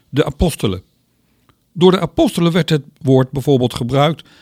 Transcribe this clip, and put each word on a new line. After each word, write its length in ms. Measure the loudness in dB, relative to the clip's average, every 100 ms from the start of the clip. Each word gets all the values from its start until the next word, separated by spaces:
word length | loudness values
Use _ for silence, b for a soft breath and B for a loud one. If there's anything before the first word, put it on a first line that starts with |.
| _
de 160 | -4
apostelen. 580 | -4 -2 -4 -2 -4 -6 -10 _ _ _ _ _ _ _ _
Door 180 | 0 2
de 100 | 4
apostelen 520 | 0 0 0 0 0
werd 180 | 0 0
het 120 | -2 -4 _
woord 300 | 2 2 2
bijvoorbeeld 440 | -2 0 0 0
gebruikt, 540 | -4 -4 0 0 -2 b b